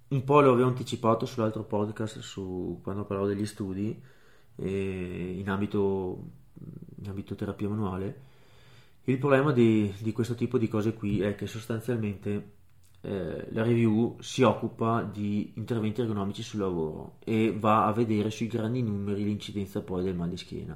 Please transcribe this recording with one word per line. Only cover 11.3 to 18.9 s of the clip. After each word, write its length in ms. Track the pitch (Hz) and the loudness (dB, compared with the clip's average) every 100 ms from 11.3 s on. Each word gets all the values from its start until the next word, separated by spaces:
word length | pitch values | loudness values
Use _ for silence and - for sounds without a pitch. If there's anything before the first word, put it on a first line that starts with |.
| 101 | -2
che 120 | 101 | -6
sostanzialmente, 1080 | 113 110 113 101 120 107 95 - 104 - - - - - - | -8 -6 -4 -2 -2 -2 -4 -4 -4 -6 -14 -20 -20 -20 -14
eh, 460 | - 98 90 - - | -6 -4 -4 -6 -4
la 120 | - | -2
review 540 | 113 117 113 107 117 - | 2 4 4 4 2 -2
si 220 | - - | -6 4
occupa 600 | 123 104 113 - 113 113 | 4 4 0 -2 0 0
di 500 | 110 104 104 104 - - | -2 -4 -2 -2 -4 -6
interventi 440 | 107 117 107 107 | -4 -2 -2 -2
ergonomici 420 | 117 107 98 101 | -2 -2 -4 -6
sul 180 | 110 107 | -6 -2
lavoro 560 | 95 87 78 82 - - - | 0 0 -2 -4 -12 -10 -2
e 300 | 110 110 98 | 2 2 2
va 280 | 107 107 101 | 4 6 4
a 60 | |
vedere 380 | 104 117 107 104 | 2 2 2 0
sui 160 | 104 113 | -2 -2
grandi 360 | 117 110 123 | -2 -2 0
numeri 420 | 117 | -2